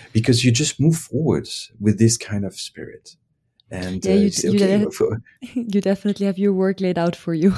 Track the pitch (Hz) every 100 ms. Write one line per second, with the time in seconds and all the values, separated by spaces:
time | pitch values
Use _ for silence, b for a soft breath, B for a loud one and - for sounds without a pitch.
0 | B 110 123 120 127 117 147 - 147 160
1 | - - 156 80 - - - _ 104 101
2 | 110 - - 104 95 - - - - -
3 | - _ _ _ _ _ _ 92 90 92
4 | 190 196 202 - 175 208 190 202 208 -
5 | - 110 b b 247 247 233 196 190 196
6 | 208 196 196 190 202 185 190 190 185 170
7 | 170 170 - 165 185